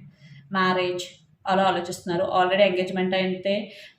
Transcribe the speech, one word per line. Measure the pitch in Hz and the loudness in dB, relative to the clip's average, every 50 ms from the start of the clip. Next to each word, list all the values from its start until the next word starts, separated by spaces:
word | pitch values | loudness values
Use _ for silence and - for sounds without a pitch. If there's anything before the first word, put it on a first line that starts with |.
| - - - _ - - - - - - 196 190 | -16 -20 -20 _ -20 -20 -20 -20 -14 -6 -2 0
మ్యారేజ్ | 185 185 185 185 180 180 180 180 - - - - _ _ _ _ - 190 | 2 2 2 0 0 -2 -2 -4 -8 -12 -16 -20 _ _ _ _ -4 0
అలా | 190 190 190 190 | 2 2 4 2
ఆలోచిస్తున్నారు. | 175 180 175 185 180 - - 185 170 170 190 - - 185 | 2 0 -2 -6 -8 -8 -6 -4 -2 -2 0 0 2 2
Already | 185 180 190 190 202 190 | 2 4 4 4 4 4
ఎంగేజ్‌మెంట్ | 180 180 180 180 190 185 185 185 185 190 | 4 0 -2 -2 -2 -2 -2 0 0 0
అయితే | 185 185 185 180 - 196 202 214 208 - - - - - - | 0 -2 -4 -4 -2 -2 -2 -4 -4 -8 -14 -20 -20 -20 -10